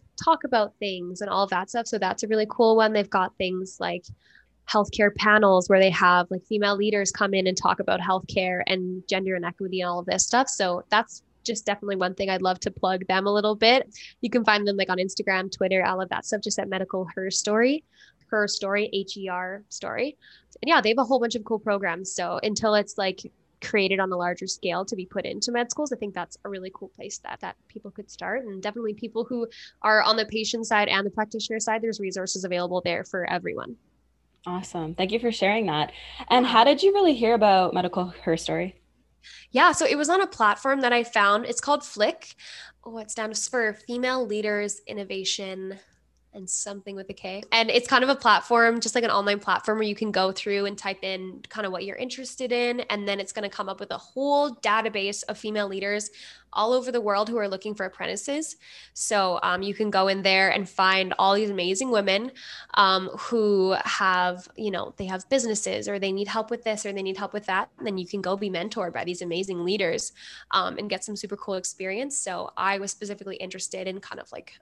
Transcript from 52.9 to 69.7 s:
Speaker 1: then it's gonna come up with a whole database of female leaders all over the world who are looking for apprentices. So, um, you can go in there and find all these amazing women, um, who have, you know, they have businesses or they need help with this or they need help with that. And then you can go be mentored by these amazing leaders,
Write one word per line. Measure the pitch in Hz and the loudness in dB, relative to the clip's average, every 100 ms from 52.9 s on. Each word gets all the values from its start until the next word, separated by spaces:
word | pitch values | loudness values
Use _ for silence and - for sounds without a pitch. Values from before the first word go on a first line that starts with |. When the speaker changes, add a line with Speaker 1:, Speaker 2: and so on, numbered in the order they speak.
| 208 202 | -4 -2
Speaker 1:
then | 196 | -4
it's | 190 | -6
gonna | - 202 | -8 -8
come | - 196 | -8 -8
up | 190 | -8
with | 202 | -10
a | - | -10
whole | - 254 277 285 294 226 | -10 -4 2 2 2 -2
database | - 220 220 208 196 208 - | 0 0 0 -4 -4 -6 -10
of | 208 | -8
female | 214 214 202 | -4 -4 -4
leaders | 190 196 208 208 - - - _ - | -4 -4 -4 -6 -14 -20 -20 _ -2
all | 220 | 2
over | 254 208 | 2 0
the | 240 | -2
world | 208 202 214 | 0 0 0
who | 233 | -2
are | 202 | -2
looking | 190 214 208 | -4 -8 -6
for | 185 | -8
apprentices. | - 185 202 - 294 311 - - - - | -6 -6 -6 -4 -4 -6 -12 -20 -20 -20
So, | - - 208 190 175 | -8 0 2 2 0
um, | - 180 | 0 0
you | 196 | -2
can | 202 214 | -2 0
go | 196 190 | 4 2
in | 196 | 2
there | 190 190 190 | 4 4 4
and | 202 185 | 2 -2
find | - 190 190 185 - | 2 4 4 2 2
all | 196 202 | 4 4
these | 214 | 0
amazing | 196 180 190 262 | -2 -2 -2 2
women, | 220 196 196 247 - - - - - | 2 2 0 -2 -10 -18 -18 -2 4
um, | 190 185 185 - | 4 4 0 -8
who | - 233 208 196 190 185 | -2 2 4 4 4 2
have, | - - 190 180 180 180 - - | -2 0 2 2 0 -2 -12 -8
you | 214 | -6
know, | 185 - - | -4 -6 -8
they | 185 | -8
have | 190 - | -8 0
businesses | 269 233 208 190 190 208 | 0 2 -2 -2 -4 -4
or | 202 | -4
they | 196 | -2
need | 196 202 | -2 -2
help | 226 220 | -4 -4
with | 233 | -4
this | 226 214 208 | -4 -4 -6
or | |
they | 196 | -6
need | 190 190 | -6 -6
help | 196 | -6
with | 208 208 | -6 -2
that. | 185 - _ | -2 -2 _
And | 226 | -6
then | 190 | -6
you | 175 | -6
can | 202 | -6
go | 180 196 | -4 -2
be | 208 | -2
mentored | 180 202 226 180 | -4 -4 -4 -6
by | 120 | -4
these | 175 175 | -6 -6
amazing | 175 170 190 180 | -4 -4 -4 -4
leaders, | 175 | -2